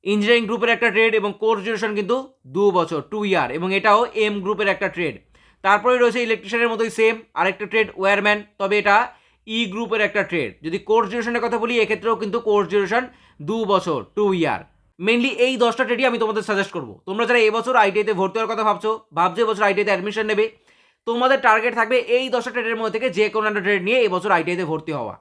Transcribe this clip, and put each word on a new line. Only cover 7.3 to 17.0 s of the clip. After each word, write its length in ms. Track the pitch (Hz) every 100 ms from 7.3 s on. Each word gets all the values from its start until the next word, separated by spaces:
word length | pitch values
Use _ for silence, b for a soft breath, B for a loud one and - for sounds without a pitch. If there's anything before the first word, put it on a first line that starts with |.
আরেকটা 320 | - 180 185 208
ট্রেড 220 | 220 214 -
ওয়্যারম্যান, 480 | 190 202 208 208 208 _
তবে 180 | 196 208
এটা 200 | 208 202 240 b b b -
ই 120 | 220 226
গ্রুপের 360 | 196 233 214
একটা 220 | 208 208
ট্রেড। 280 | 185 175 120 -
যদি 140 | 156 165
কোর্স 300 | - 220 208
ডিউরেশনের 320 | 240 233 233
কথা 160 | 233 233
বলি, 160 | 226 240
এক্ষেত্রেও 360 | 214 214 202 220
কিন্তু 240 | 208 220
কোর্স 300 | 220 208 180
ডিউরেশন 380 | 202 190 226 262 b b b
দু 240 | 147 220 208
বছর, 380 | 196 - 143 98 -
টু 180 | 208
ইয়ার। 280 | 190 156 101 - _ _ _
Mainly 320 | 185 240 262 226
এই 200 | 247 254
দশটা 280 | 240 220 247
ট্রেডই 200 | 233 262
আমি 120 | 240
তোমাদের 260 | 220 214
সাজেস্ট 280 | 214 202 190
করবো। 220 | 175 127 98